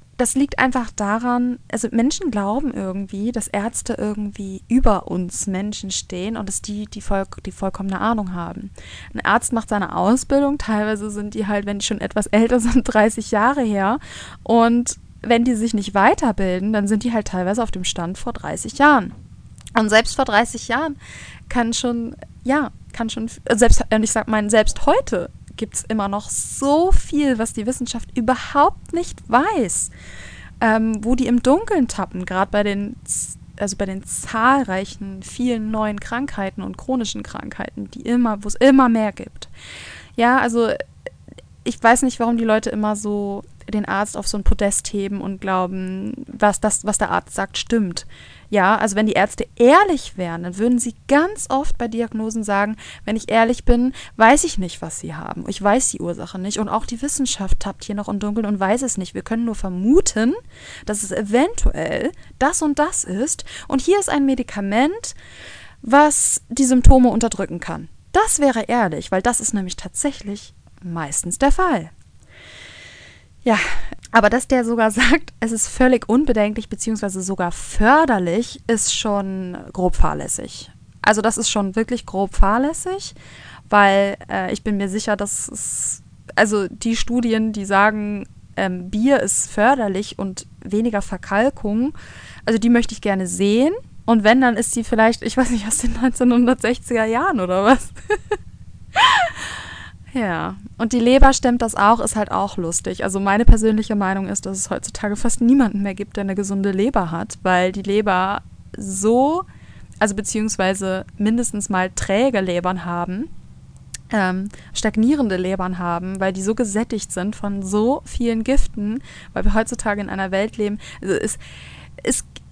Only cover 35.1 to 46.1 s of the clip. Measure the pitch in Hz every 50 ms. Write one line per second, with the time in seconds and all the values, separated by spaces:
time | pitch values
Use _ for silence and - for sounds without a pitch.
35.1 | 190 190 185 - - - 247 247 240 220 214 220 220 214 214 214 208 196 - -
36.1 | 226 247 277 277 - - 196 190 - - 185 190 185 - - - 254 254 226 -
37.1 | - 214 202 - - - - - - - - - - - 202 190 - - - -
38.1 | 240 247 240 226 214 202 208 208 - - 254 269 269 269 262 240 226 226 214 208
39.1 | 196 - 190 - - - - - - - - - - - - - - - - -
40.1 | - - 226 240 254 262 - 240 226 233 226 220 - - - - - - - -
41.1 | - - - - - - - - - - - - 233 - - 226 240 240 - 254
42.1 | - - 233 226 240 226 226 226 214 220 220 226 - 214 214 214 214 208 214 208
43.1 | 208 208 202 202 196 202 - - - - - - 214 214 208 - 196 196 214 208
44.1 | - 202 202 - - 202 196 - - - 208 202 196 - - - - 202 196 196
45.1 | 202 196 - 202 196 190 - 190 190 185 185 180 190 190 185 185 190 190 196 208